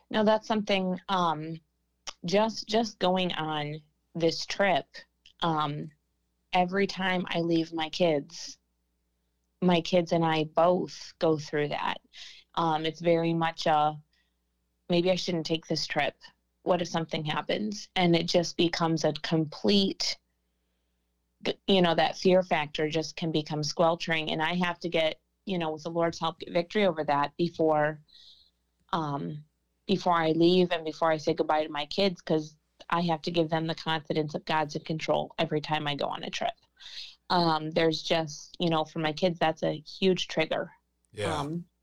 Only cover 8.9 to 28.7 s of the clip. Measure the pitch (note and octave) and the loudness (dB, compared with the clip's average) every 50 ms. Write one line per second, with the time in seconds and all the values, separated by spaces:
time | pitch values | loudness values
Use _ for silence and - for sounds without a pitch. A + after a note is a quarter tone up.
8.9 | _ _ _ _ _ _ _ _ _ _ _ _ _ - - F3+ F3+ E3+ E3 - | _ _ _ _ _ _ _ _ _ _ _ _ _ 0 2 4 4 4 2 2
9.9 | - F3+ E3+ E3 F3+ E3+ E3 D#3+ D#3+ D#3+ D#3 D#3 D#3 - D#3+ F3 F3+ F#3 - - | 2 2 2 2 2 2 2 2 2 0 0 -2 2 2 4 4 4 2 0 -4
10.9 | - - - - - - - E3 D#3 D3+ D3 - - D3+ D3 D3 D3 - - - | -8 -14 -18 -18 -8 -2 0 0 0 0 -2 -4 -2 -2 -2 -2 -2 -4 -4 -4
11.9 | - - _ _ - - - - - - - _ - - E3 E3 D#3+ D#3 D#3+ D#3+ | -6 -6 _ _ -20 -20 -20 -20 -20 -20 -18 _ -4 -2 0 0 0 0 -2 -4
12.9 | D#3 D#3 E3+ F3 E3+ E3 E3 E3 E3 E3 E3 E3 E3 - - F3 D#3 D3+ D3+ D3+ | -6 -2 2 2 4 4 4 2 2 2 0 -2 -2 -2 0 2 2 4 2 2
13.9 | D3+ D3+ - _ _ _ _ _ _ _ _ _ _ _ _ _ _ _ _ - | 0 -4 -12 _ _ _ _ _ _ _ _ _ _ _ _ _ _ _ _ 0
14.9 | F3 F3 F3 F#3 F#3 F3+ - - F3+ E3 D#3 - E3+ D#3+ - - E3 D#3 - - | 2 2 4 2 2 0 0 -2 -2 -2 -2 -2 -4 -4 -2 -2 -4 -4 -4 -4
15.9 | - D#3 C#3+ A#2+ - _ - - _ _ _ _ _ _ - - F#3 E3+ F3 E3 | -2 -2 -2 -2 -4 _ -16 -20 _ _ _ _ _ _ -2 0 0 0 0 -2
16.9 | - E3+ E3 - - D#3+ D#3 D3 D3+ D#3 D3 - - - G#3 G#3+ G3+ - - - | -4 -4 -4 -4 -4 -6 -4 -2 -4 -4 -2 -2 -4 -2 -2 -4 -6 -8 -10 -6
17.9 | - - F3+ F3 E3+ E3 E3+ E3+ - F3+ E3+ E3 - - F3+ E3 E3 - E3+ E3 | -2 2 4 4 4 4 4 2 2 2 2 0 0 0 0 0 2 0 0 2
18.9 | E3 D#3+ - D#3 D3 D3 - - - D#3+ D#3+ D3 - - - G#3+ G#3 G3 G3 F#3+ | 2 2 2 0 -2 -2 -4 0 0 0 0 0 -4 -4 0 2 4 4 4 2
19.9 | - - - - - - _ _ _ _ _ _ _ _ _ _ _ _ _ _ | 0 -2 -4 -4 -4 -6 _ _ _ _ _ _ _ _ _ _ _ _ _ _
20.9 | _ _ _ _ _ _ _ _ _ _ - - - - _ - G3 F#3+ F3+ E3+ | _ _ _ _ _ _ _ _ _ _ -6 -6 -6 -4 _ 2 4 4 4 4
21.9 | E3 D#3 D#3+ D3+ - - - F#3+ F3+ F#3 F#3 F#3 F#3 D#3+ D3 D3 - - D#3+ D#3 | 4 4 2 2 2 2 4 4 6 6 4 2 0 -2 -2 -2 -2 -2 -2 0
22.9 | D3+ D#3+ D#3 D#3 - - F3 E3 D#3 D#3 D3+ D3+ D#3 D3+ D3+ D3+ - - F3 E3 | 0 -2 -4 -4 -6 -6 -4 -2 -2 -2 -2 -2 -4 -4 -4 -4 0 2 4 4
23.9 | E3 E3+ - - E3 D#3+ D#3 D#3 D#3 D#3+ D#3 D#3 F3 F3+ F3+ F3 E3+ - - F3 | 4 2 0 -2 -2 -2 -2 -2 -2 -2 0 0 0 0 0 0 -2 -4 -6 -4
24.9 | E3 E3 D#3+ D#3 D#3+ - _ _ _ _ - - F#3+ F3+ E3+ D#3 D#3 D#3 D3+ E3+ | -2 0 0 0 -2 -4 _ _ _ _ -8 -6 -4 -2 -2 -4 -4 -6 -8 -6
25.9 | E3 E3+ E3+ E3+ E3 - F3 E3 D#3 - - - - E3+ F3 E3+ - A3 G#3 F#3+ | -2 0 0 0 -2 -2 -4 -6 -6 -6 -8 -4 -2 -2 -2 -2 0 0 2 2
26.9 | E3 D#3+ D3+ D3 C#3+ C#3 C#3+ D3 - - F3 E3+ E3+ - D#3+ D#3+ D#3 D3+ D3+ D3+ | 2 0 0 0 0 0 0 -2 -2 -2 -2 -2 0 2 2 4 4 4 2 0
27.9 | D#3 D3+ - _ _ - - - - - - _ _ _ _ _ | 0 -4 -12 _ _ -20 -20 -20 -20 -20 -20 _ _ _ _ _